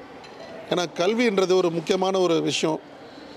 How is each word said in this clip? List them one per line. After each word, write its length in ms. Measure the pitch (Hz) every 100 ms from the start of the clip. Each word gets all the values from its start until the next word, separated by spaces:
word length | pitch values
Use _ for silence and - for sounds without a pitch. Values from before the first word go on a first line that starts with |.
| - - - - - - -
ஏன்னா, 140 | 170 170
கல்வின்றது 600 | - 175 226 247 196 190
ஒரு 160 | 185 180
முக்கியமான 480 | 165 160 190 185 190
ஒரு 240 | 180 160
விஷயம். 380 | 151 135 165 156 - - - - -